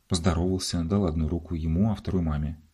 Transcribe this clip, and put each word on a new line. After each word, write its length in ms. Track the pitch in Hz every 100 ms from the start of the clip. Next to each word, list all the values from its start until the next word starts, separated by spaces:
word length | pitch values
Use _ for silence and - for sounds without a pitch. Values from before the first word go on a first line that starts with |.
| -
поздоровался, 760 | 90 87 82 90 92 - 87
дал 220 | 82 101 92
одну 220 | 80 76
руку 280 | 85 - 85
ему, 360 | 80 82 110
а 40 | 101
вторую 280 | - 95
маме. 380 | 82 73 73 80 -